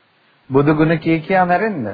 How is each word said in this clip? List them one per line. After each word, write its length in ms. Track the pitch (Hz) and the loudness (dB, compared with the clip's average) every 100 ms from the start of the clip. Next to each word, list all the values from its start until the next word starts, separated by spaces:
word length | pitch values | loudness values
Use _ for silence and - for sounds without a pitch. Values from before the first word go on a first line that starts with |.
| _ _ _ _ - | _ _ _ _ -2
බුදු 260 | 131 143 151 | 0 2 2
ගුණ 240 | 160 165 | 2 0
කිය 200 | 165 165 | -2 -4
කියා 260 | 156 190 180 | 0 0 2
මැරෙන්න. 420 | 180 220 175 104 | 0 -2 -6 -8